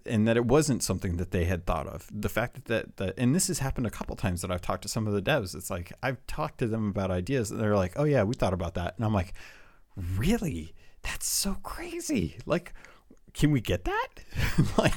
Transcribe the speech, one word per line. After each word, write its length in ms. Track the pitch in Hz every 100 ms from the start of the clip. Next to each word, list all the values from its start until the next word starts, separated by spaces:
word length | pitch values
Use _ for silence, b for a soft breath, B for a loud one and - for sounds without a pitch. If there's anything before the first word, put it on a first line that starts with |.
| -
and 220 | 113 110
that 80 | 117
it 80 |
wasn't 360 | 120 139 151 127
something 360 | - 92 95 87
that 160 | 90
they 120 | 95
had 220 | 85 92 87
thought 220 | 85 73
of, 200 | 71 -
the 160 | 104 107
fact 260 | - 120
that, 100 | - -
that, 300 | 113 - -
that, 160 | 95 -
and 160 | 123
this 140 | 165 185
has 100 | 156
happened 260 | 135 135
a 60 | 117
couple 240 | - -
times 280 | - 101 90
that 80 | 92
I've 120 | 90
talked 200 | - 95
to 60 | 101
some 200 | 120 107
of 40 |
the 80 | 101
devs. 360 | 98 147 92 76
It's 140 | -
like, 220 | 92 87 -
I've 200 | 131 131 -
talked 300 | - 156 -
to 100 | 120
them 200 | 110 107
about 220 | 98 95
ideas, 400 | 90 90 135 107
and 100 | 98
they're 160 | 107 104
like, 180 | 92 -
"Oh 80 |
yeah, 180 | 151 135
we 120 | 101
thought 200 | - 123
about 200 | 92 87
that." 200 | - 87 -
And 80 |
I'm 80 | 110
like, 220 | 107 90 B B B B B B - 87 92
"Really? 560 | 139 233 196 85 78 b b b
That's 240 | - - -
so 300 | - 202 -
crazy. 720 | - - 339 339 339 277 160 - -
Like, 280 | 170 - B B B B - -
can 160 | - 147
we 100 | 143
get 240 | - 87
that?" 240 | - 415 494 - - -
<laughs> 380 | - - - -
Like, 160 | 208